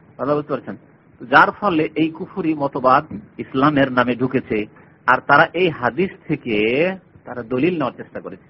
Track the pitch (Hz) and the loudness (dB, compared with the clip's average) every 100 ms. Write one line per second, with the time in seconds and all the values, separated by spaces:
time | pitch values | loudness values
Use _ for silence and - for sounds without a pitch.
0 | _ - 131 147 147 143 - 98 _ _ | _ -8 -4 -4 -4 -8 -10 -16 _ _
1 | _ - 120 143 190 - 202 160 160 - | _ -18 2 4 4 2 -2 0 -2 -2
2 | 160 156 185 196 165 156 139 139 127 135 | -4 -4 -12 -6 -4 -2 -4 0 4 4
3 | 151 101 - - 117 135 143 143 135 123 | 2 -14 -16 -14 -6 0 2 2 2 2
4 | 123 120 127 123 - 107 104 _ - _ | 0 0 -2 -4 -4 -6 -6 _ -20 _
5 | - 127 - 143 165 165 180 120 120 127 | 0 0 4 4 4 2 -2 0 -4 -2
6 | 185 - - 147 123 104 110 131 180 190 | -6 -6 -8 -6 -4 -2 0 0 -2 -4
7 | _ - - 120 110 127 165 170 123 - | _ -20 -16 -12 -6 -2 0 0 -4 -6
8 | 113 104 87 92 | -16 -14 -14 -16